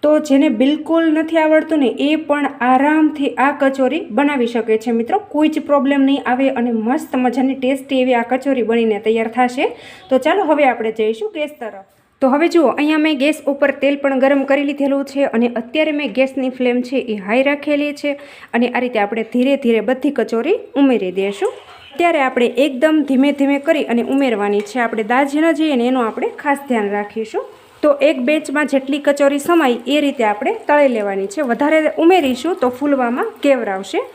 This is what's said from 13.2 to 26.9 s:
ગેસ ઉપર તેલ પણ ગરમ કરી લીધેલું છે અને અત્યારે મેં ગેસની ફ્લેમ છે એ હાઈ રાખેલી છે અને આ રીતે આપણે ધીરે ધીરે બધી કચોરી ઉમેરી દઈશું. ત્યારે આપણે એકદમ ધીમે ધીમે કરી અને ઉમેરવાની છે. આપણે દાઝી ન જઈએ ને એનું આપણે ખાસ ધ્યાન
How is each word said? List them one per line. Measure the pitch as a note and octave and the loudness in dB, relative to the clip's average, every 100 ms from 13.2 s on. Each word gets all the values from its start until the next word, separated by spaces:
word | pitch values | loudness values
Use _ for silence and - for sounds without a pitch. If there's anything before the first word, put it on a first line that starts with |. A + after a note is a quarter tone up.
ગેસ | C#4 D4+ - | 0 0 -4
ઉપર | C#4 C#4+ C#4 | 0 0 0
તેલ | C#4 C#4+ | 0 0
પણ | C#4 C4+ | 0 2
ગરમ | C4+ C#4 C4+ | 2 2 2
કરી | C#4 C#4+ | 0 0
લીધેલું | C#4+ C#4 C#4 C#4 | -2 0 0 -4
છે | C4+ C#4 A3+ | -2 -2 0
અને | A#3+ A#3+ | 0 -2
અત્યારે | A#3 D#4 D#4 D4 | -6 -2 -2 -2
મેં | C#4+ G3+ | -4 -2
ગેસની | C4 C4 C4 B3+ | -2 0 -4 -2
ફ્લેમ | B3 B3 B3 | -2 0 -2
છે | C4+ | -4
એ | - G#3 F#3 | -4 -6 -2
હાઈ | A#3 C4+ | 0 0
રાખેલી | C#4+ C#4+ D4 D4 C#4+ | -2 -2 -2 -2 -4
છે | C#4+ C#4+ - - - | -6 -6 -10 -20 -6
અને | A#3+ A#3+ | -2 0
આ | B3 | 0
રીતે | B3 A3+ G3+ | -2 -2 -2
આપણે | A3+ A3 | -4 -4
ધીરે | B3 B3+ C#4 | 0 0 2
ધીરે | B3+ A3+ G#3 | 2 0 0
બધી | C4 D4 C#4 | -2 -2 -2
કચોરી | A3 A3+ A#3 A4 - - | -2 -2 -2 -2 -4 0
ઉમેરી | C#4 A#3+ F#3+ F3+ | 2 2 -2 -4
દઈશું. | G3 G3+ G4+ - - - - - | -4 -2 -6 -6 -18 -20 -20 -2
ત્યારે | F4 E4 C4 | 0 2 0
આપણે | B3+ A#3 A#3+ D4 | 0 -2 2 0
એકદમ | C4 D#4 D#4 D4 | 2 2 2 2
ધીમે | C4 C#4 | 2 2
ધીમે | C#4+ C#4 C#4 C#4 | 2 0 0 0
કરી | D#4+ B3+ A#3 | -2 0 -2
અને | |
ઉમેરવાની | A#3 C4+ C4+ A3 G#3 G3+ G#3 | 0 0 0 0 0 -2 -2
છે. | C4 | -4
આપણે | A#3 A3+ G#3 B3 | -4 -4 -2 0
દાઝી | C#4 C#4+ E4 | 0 2 0
ન | D4 | 2
જઈએ | D#4 C4+ | 0 2
ને | A#3+ | 0
એનું | C4 A3+ | 0 -2
આપણે | G#3+ G#4+ - | -2 -6 -6
ખાસ | D4 C#4 C#4 | -4 -4 -2
ધ્યાન | A#3+ G3+ | -2 -2